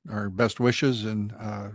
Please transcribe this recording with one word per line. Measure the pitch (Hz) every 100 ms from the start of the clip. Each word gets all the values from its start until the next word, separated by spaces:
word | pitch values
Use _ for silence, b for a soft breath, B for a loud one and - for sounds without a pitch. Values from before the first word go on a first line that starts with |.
| -
our | 107 101
best | 92 117 -
wishes | 123 117 143 120 107
and, | 107 104 107
uh, | 107 104 101